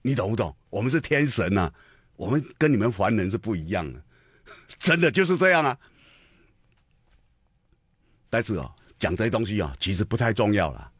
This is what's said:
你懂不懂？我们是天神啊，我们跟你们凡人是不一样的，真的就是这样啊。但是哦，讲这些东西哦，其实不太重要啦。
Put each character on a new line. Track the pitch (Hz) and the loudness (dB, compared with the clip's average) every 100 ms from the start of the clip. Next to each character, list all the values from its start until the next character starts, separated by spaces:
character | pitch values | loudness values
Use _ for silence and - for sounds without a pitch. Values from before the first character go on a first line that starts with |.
你 | 127 139 | -2 -2
懂 | 98 | -2
不 | 107 | -2
懂？ | 87 - _ | -4 -6 _
我 | 98 | -4
们 | 123 | 0
是 | 156 | 0
天 | - 143 147 | 0 0 0
神 | 117 90 98 | 0 0 2
啊， | 82 - - _ _ - | 0 -6 -20 _ _ -10
我 | 95 | -2
们 | 143 - - | -2 -2 -2
跟 | 151 | 2
你 | 120 | 2
们 | 113 | 0
凡 | 101 98 | 2 0
人 | 110 92 | 2 0
是 | 104 | -4
不 | 107 | -4
一 | 95 78 | -6 -4
样 | 95 76 | -4 -6
的， | 65 - _ _ _ - - _ - | -12 -20 _ _ _ -20 -20 _ -6
真 | - 170 | 0 2
的 | 165 | 4
就 | 131 180 | 2 2
是 | 180 | 4
这 | 185 | 4
样 | 170 143 | 4 2
啊。 | 123 - _ _ _ _ _ _ _ _ _ _ _ _ _ _ _ _ _ _ _ _ _ _ _ _ | -4 -12 _ _ _ _ _ _ _ _ _ _ _ _ _ _ _ _ _ _ _ _ _ _ _ _
但 | 113 | -4
是 | 113 | -2
哦， | 95 64 - _ _ | -6 -6 -14 _ _
讲 | 87 | -4
这 | 87 113 | 0 0
些 | |
东 | 110 107 | 0 -2
西 | 104 | -2
哦， | 78 67 | -2 -4
其 | - | -4
实 | 95 104 | -2 -2
不 | 117 | 0
太 | 117 | 0
重 | 110 104 | 2 2
要 | 104 80 | 2 0
啦。 | 55 - | -4 -18